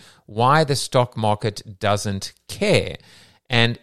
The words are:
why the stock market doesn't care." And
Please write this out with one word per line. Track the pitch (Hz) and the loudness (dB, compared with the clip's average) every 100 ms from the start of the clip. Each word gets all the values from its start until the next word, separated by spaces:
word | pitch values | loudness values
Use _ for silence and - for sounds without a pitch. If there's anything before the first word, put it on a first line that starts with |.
| - _ - | -12 _ -10
why | 104 123 151 | 0 2 4
the | 151 139 | 2 -2
stock | - 131 120 - | 0 0 0 0
market | 107 104 110 - - 98 | -2 0 -2 -6 -12 -4
doesn't | 104 101 104 98 - - - | 0 0 -2 -6 -8 -14 -14
care." | - 208 135 85 78 _ - - _ - | -4 2 2 0 -8 _ -20 -20 _ -2
And | 123 117 120 | 2 2 0